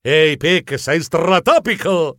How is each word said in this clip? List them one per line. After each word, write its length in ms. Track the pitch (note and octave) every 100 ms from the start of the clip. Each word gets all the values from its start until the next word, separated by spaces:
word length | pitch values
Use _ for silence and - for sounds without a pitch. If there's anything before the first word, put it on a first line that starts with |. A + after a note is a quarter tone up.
Ehi, 340 | - D#3 D#3 C#3
Pic, 420 | D#3+ F3+ C#3 C#3
sei 220 | - D#3
stratopico. 1120 | D3 E3 E3+ F#3 F3 E4 - G#3 - F#3 D#3